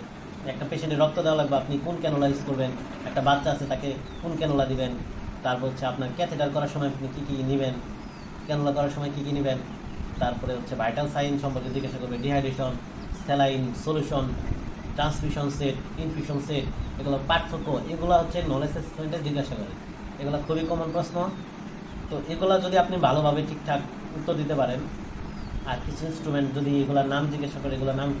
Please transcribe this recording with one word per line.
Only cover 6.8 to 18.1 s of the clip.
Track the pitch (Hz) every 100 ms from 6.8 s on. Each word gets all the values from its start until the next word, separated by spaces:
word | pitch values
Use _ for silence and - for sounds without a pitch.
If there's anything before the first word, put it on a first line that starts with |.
| 143
আপনি | 127 135 143
কী | 139 135
কী |
নিবেন, | 131 139 131 120 - - - - - - -
ক্যানুলা | 147 143
করার | 143 143 147
সময় | 143 139
কী |
কী | 143
নিবেন, | 143 135 127 - - - - - -
তারপরে | 123 120 127
হচ্ছে | 123 120 113
ভাইটাল | 113 120 147
সাইন | 147 143 139
সম্পর্কে | 139 127 127
জিজ্ঞাসা | 135 135 127
করবে, | 123 120
ডিহাইড্রেশন, | 139 139 131 131 131 117 - - - - -
স্যালাইন, | 143 139 135 123 110 156
সলিউশন, | 156 143 139 131 - - - - - - 147
ট্রান্সফিউশন | 151 - 151 147 143
সেট, | 139 139 - - -
ইনফিউশন | 160 147 143 139 -
সেট, | 143 - - - -
এগুলোর | 139 139 139
পার্থক্য, | 165 - 160 151 - -
এগুলো | 165 175